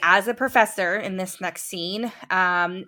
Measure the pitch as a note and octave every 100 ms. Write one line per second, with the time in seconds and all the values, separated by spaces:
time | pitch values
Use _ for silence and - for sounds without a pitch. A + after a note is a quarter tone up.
0 | E3+ F#3+ G3+ A#3 B3 B3 G#3+ - F3+ G3+
1 | G3+ F#3+ F#3 - F3+ E3 - F3+ E3+ G3+
2 | A#3+ - - F#3+ F#3 F3+ F3 F#3